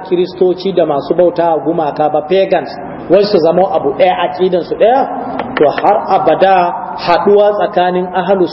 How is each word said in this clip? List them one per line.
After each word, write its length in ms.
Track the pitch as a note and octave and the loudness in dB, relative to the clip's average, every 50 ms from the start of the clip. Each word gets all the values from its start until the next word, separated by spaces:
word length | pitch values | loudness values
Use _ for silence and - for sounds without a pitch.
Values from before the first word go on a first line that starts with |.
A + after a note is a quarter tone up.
| - | -4
Kiristoci 720 | - F#3 F3 F#3 F3 - - F#3 F#3 F3 F3+ - G3 F3+ | -2 -2 -2 -2 -2 -2 0 0 0 0 -2 -4 -2 0
da 100 | F3 E3 | 0 0
masu 300 | D#3 C#3+ C#3 C3+ - E3+ | 0 0 -2 -4 -2 2
bauta 400 | E3+ F3+ E3+ E3+ E3 E3+ E3+ D#3+ D3+ C#3 | 2 2 2 2 0 0 0 0 0 -2
gumaka 440 | D3+ E3+ F3 D#3 C#3+ C#3+ - D#3 D3 | -2 -2 -2 -2 -2 -2 -2 -2 0
ba, 120 | - D3+ D3 | 0 -2 -2
pagans, 400 | - F#3 F#3+ F#3+ F#3+ F#3+ E3 C3 - - - - - - - - - | 0 0 0 2 2 0 -2 -2 -6 -10 -12 -14 -14 -14 -12 0 2
wai 140 | E3 G3+ G3+ | 4 4 4
su 140 | G3+ - | 2 2
zama 260 | F3 D#3 E3 E3 F3+ F#3+ F#3+ | 2 2 2 2 2 0 0
abu 220 | - D#3+ - - - | 0 -2 -2 -2 0
ɗaya, 200 | - F#3 F3+ F3+ C#3+ C#3 | 2 2 2 2 0 -2
aqidan 340 | - - - F#3 F#3 F3+ F3 | -4 -2 -2 0 0 0 -2
su 140 | D#3 - D3+ | -2 -4 0
ɗaya, 240 | D#3 F3+ A3 B3+ C#4 - - - - - - - - - - - | 2 2 4 4 2 0 -2 -6 -8 -8 -8 -8 -8 -8 -6 0
to 80 | - D#3 C#3 | 2 2 2
har 280 | - - D3 F3+ G#3 A3+ - G3+ | 2 2 0 0 0 0 0 0
abada 460 | F#3+ F#3+ - E3 D#3 E3+ F#3 G3 F#3+ F#3 F3 F3 E3+ - - - - | -2 0 2 0 2 2 4 4 4 2 2 0 -2 -6 -8 -10 -10
haɗuwa 500 | - - E3+ E3+ - - G3+ G3+ G3+ G#3 G#3 G#3 | -6 -2 0 0 2 2 4 4 4 4 2 2
tsakanin 520 | G3+ F3 E3 - F3+ F3+ F3+ F3+ F3+ F3+ F3+ F3+ | 0 -2 -2 0 0 0 0 0 -2 -4 -4 -4
ahlus 380 | F#3 F3 F3 F#3 F#3+ F3 D#3 | -4 0 0 0 0 0 -2